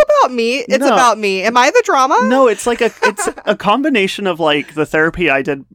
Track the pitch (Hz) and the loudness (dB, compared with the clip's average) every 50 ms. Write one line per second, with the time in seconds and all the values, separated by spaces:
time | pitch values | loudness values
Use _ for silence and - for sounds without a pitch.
0 | 605 - 587 571 494 254 254 240 226 233 247 277 - - 247 254 277 277 226 202 | 2 2 2 2 2 0 0 -2 -2 -2 -2 -4 -2 -2 -2 0 0 2 2 4
1 | 254 240 208 220 214 196 190 190 185 226 240 247 247 294 415 494 440 - 359 269 | 4 2 2 0 -2 -4 -2 -2 -2 0 2 2 2 4 2 2 2 2 2 0
2 | 262 262 330 427 - 214 247 269 269 240 208 - - 240 240 - 240 214 - - | 2 2 2 0 2 2 2 4 4 2 2 0 -2 -4 -2 0 -2 -2 -2 -2
3 | - 494 202 - 339 381 - - - - 208 - - 196 214 262 277 320 269 214 | -2 -2 -2 -2 -6 -6 -6 -6 -4 -4 -4 -2 0 0 0 0 0 0 0 0
4 | 190 190 - - 202 190 170 156 170 151 147 147 139 - - 151 151 - - 156 | 0 -2 -4 -4 -4 -4 -2 0 0 0 0 0 -2 -4 -4 -4 -4 -2 0 0
5 | 156 165 - 175 180 147 139 139 135 147 143 139 131 _ | 0 0 -2 -2 -2 -2 0 -2 -2 -4 -6 -6 -10 _